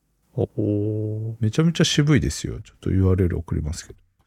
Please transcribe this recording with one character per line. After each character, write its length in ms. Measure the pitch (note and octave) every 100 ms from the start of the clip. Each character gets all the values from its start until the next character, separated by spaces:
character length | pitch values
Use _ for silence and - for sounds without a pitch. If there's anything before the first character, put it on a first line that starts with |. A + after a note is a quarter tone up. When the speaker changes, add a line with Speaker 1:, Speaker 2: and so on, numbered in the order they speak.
| _ _ _
Speaker 1:
お 80 | -
お。 920 | G#2 - G#2+ G#2 G#2 G#2+ G#2+ G#2+ A2 A2+
Speaker 2:
め 140 | A2
ち 80 | C3
ゃ 20 |
め 100 | E3
ち 80 | D#3+
ゃ 40 |
渋 320 | E3+ - D3 C#3
い 40 |
で 80 | C2+
す 180 | - -
よ。 120 | A#2
ち 120 | -
ょ 20 |
っ 40 | _
と 100 | F#2+
ユ 140 | F#2
ー 60 | F#2+
ア 20 |
ー 20 |
ル 100 | F#2 F2
エ 20 |
ル 100 | E2
送 160 | E2
り 80 | E2
ま 100 | D#2
す 140 | D#2+ -
け 60 |
ど。 60 | - _ _